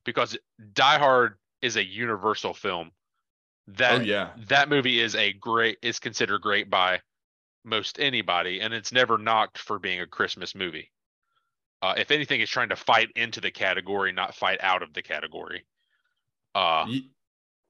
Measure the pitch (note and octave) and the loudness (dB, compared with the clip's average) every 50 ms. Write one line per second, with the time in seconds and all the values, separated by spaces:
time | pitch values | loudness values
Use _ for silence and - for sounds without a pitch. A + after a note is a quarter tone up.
0 | - B2 A2+ C#3 B2 A2 A2+ - - _ _ - A2 G#2+ G2+ - C3+ C#3 D3+ D3 | -12 -6 -2 -2 -2 -2 -4 -8 -14 _ _ -20 -20 -6 0 2 4 6 6 6
1 | D3 C#3 C3 B2 A#2+ A2+ G2+ _ _ _ _ _ - B2 A2 A2+ G2+ F#2+ F#2+ G#2+ | 6 6 6 6 4 2 0 _ _ _ _ _ -6 -2 0 -2 -2 -2 -4 -6
2 | A#2+ A#2 A2 F#2+ F#2+ G#2+ G#2 - - G2 F2 - - G2+ F2+ F2 E2 E2 - _ | -4 -4 -2 -2 0 0 0 -2 -4 -6 -6 -6 -4 -4 -4 -4 -6 -10 -16 _
3 | _ _ _ _ _ _ _ _ _ _ _ _ _ - G2 F#2+ B2+ B2 C3+ - | _ _ _ _ _ _ _ _ _ _ _ _ _ -10 -2 0 2 4 4 4
4 | A#2 G2+ G2+ G2+ F#2 E2+ E2+ A2+ A2 G2+ C#3 C#3+ C#3 D3 D3 C#3+ B2 B2+ B2 A#2 | 2 2 0 0 -2 -4 -8 -12 -2 2 4 4 4 4 4 2 2 4 2 2
5 | A#2 A2 G2+ G#2+ G#2+ G2+ G2 G2+ - A#2+ A2+ A2+ A2+ A2+ - - - A#2 A2 - | 2 2 0 0 0 0 0 -2 -4 0 2 2 2 2 0 -2 -4 -6 -6 -6
6 | - B2 A2+ - B2 F#2+ G2+ G2+ - G#2+ G2+ G#2 G#2+ G2 G2+ F#2+ F#2 F#2 F#2 F2 | -6 -6 -4 -2 -2 0 0 -2 0 0 0 0 0 0 0 2 2 2 0 -2
7 | - _ _ _ _ _ _ _ _ _ _ _ - A2+ A2 G#2+ F#2+ - - - | -4 _ _ _ _ _ _ _ _ _ _ _ -8 -4 -4 -4 -4 -4 -4 -4
8 | D3 C#3 B2+ A#2 G2+ F#2 F2+ F2 E2+ F2+ F2+ F#2+ G#2+ A2 A2+ A2+ G2 - B2 B2+ | -2 -2 -2 -2 -2 0 0 0 0 -2 -4 -4 -4 -6 -6 -6 -6 -2 2 2
9 | B2+ A#2 A#2 G#2+ G#2+ A2+ A2+ A2 G#2+ F#2+ - - - - G#2+ G2 F#2 F#2+ F#2 F2+ | 4 4 2 0 2 2 2 2 2 0 -4 -8 -10 -8 -8 -6 -4 -4 -4 -4
10 | F2 E2+ - - G#2 F#2 - F#2 F2+ - - G2 F#2+ F2 D#2 D#2 D#2 - _ _ | -6 -6 -4 -4 -4 -4 -4 -8 -10 -10 -8 -6 -6 -6 -8 -10 -14 -16 _ _
11 | _ _ _ _ _ _ _ _ _ _ _ _ _ _ _ _ - F#2+ - - | _ _ _ _ _ _ _ _ _ _ _ _ _ _ _ _ -2 -2 0 0
12 | A2 - D3 D3+ C#3+ - C#3+ A#2+ A2+ - - B2+ A#2+ G#2 F#2+ - - - A#2+ A2+ | 0 0 0 -2 0 0 -2 -2 -2 -2 -2 -2 -2 -2 -4 -2 2 4 4 4
13 | A2 - - A#2 A#2 A#2 A2 A2+ F#2 F#2+ - - G#2 F#2+ F2+ F#2 F2+ F#2 G2+ G2+ | 4 2 -2 -4 -4 -4 -4 -6 -6 -6 -4 -2 -2 -2 0 -2 -4 -4 -2 -2
14 | F#2+ F#2 F2+ F#2 F#2+ F2+ - - G2+ F#2 G2 F#2 F#2 F#2+ F#2 F2+ F2 D#2 D#2 F#2 | -2 -2 -2 -2 -4 -6 -4 -2 -2 -2 0 0 0 0 0 0 -2 -6 -10 -10
15 | - - D#2+ D2+ D#2 D#2 D#2+ E2 E2 E2 E2 F#2 - _ _ _ _ _ _ _ | -10 -8 -8 -8 -8 -10 -12 -12 -12 -12 -12 -14 -16 _ _ _ _ _ _ _
16 | _ _ _ _ _ _ _ _ _ _ - G2 F#2 E2+ D#2+ D#2 D#2+ G#2 A#2+ C3+ | _ _ _ _ _ _ _ _ _ _ -2 0 2 2 2 2 0 -2 -4 -6
17 | C3 - _ _ _ _ _ _ _ _ _ _ _ | -8 -10 _ _ _ _ _ _ _ _ _ _ _